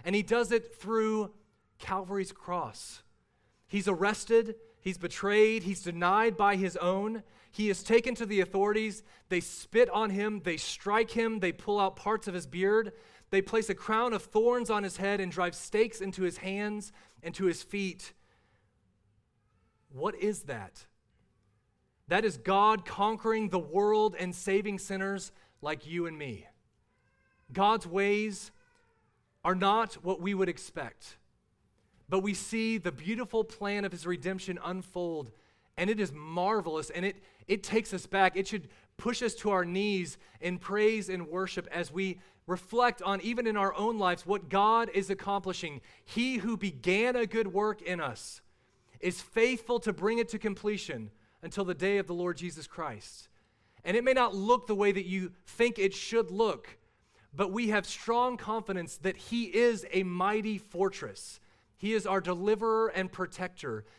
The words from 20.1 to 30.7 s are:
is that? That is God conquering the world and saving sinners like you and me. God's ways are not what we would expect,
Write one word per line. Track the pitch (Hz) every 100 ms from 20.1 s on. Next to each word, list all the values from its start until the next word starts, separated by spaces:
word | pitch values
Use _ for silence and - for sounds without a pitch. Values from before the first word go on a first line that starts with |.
| -
is | 208 208
that? | - 117 95 - - _ _ _ _ _ _ _ _ _ _ _ -
That | 185 220
is | 135
God | 185 196 208 214 -
conquering | 185 208 220 220 220 208
the | 185
world | 147 180 208 214 214 175
and | 180
saving | 175 202 196 208 190
sinners | - 196 196 196 - - _ _
like | 143 156 156
you | 170 170
and | 156
me. | 139 104 - _ _ _ _ _ _ _ _ _ -
God's | 135 202 220 175
ways | 185 202 208 214 190 - - _ _ _ _ _ _ _ _ 170
are |
not | 185 196 220 220 -
what | 175 170
we | 190
would | 190 185
expect, | - -